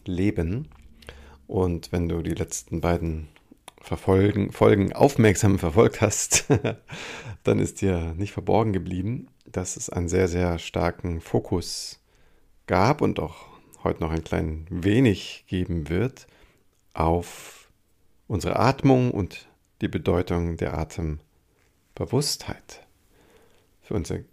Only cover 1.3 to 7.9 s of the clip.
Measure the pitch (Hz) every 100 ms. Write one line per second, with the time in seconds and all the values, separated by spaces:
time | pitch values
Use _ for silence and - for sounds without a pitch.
1.3 | - - 92 90 82 - 87 85 85 82
2.3 | 82 92 - - 82 85 85 82 78 76
3.3 | _ _ - - - - 104 - 95 101
4.3 | 101 98 - 107 104 95 - 139 - 110
5.3 | 90 101 98 85 90 117 - 107 - -
6.3 | - - 127 113 110 - - - - 120
7.3 | 101 - 104 98 - 98